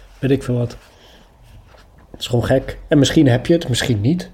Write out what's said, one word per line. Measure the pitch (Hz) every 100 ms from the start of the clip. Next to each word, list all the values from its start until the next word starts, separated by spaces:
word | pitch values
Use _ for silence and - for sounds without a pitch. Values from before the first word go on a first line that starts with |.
| - -
weet | 131
ik | 135
veel | 131 123
wat. | 120 - - _ - - _ _ - - - - - - -
Het | -
is | -
gewoon | 120
gek. | 98 135 - - -
En | 151
misschien | 131 165 139
heb | 120 -
je |
het, | 170 147
misschien | 120 - 107
niet. | 113 180 -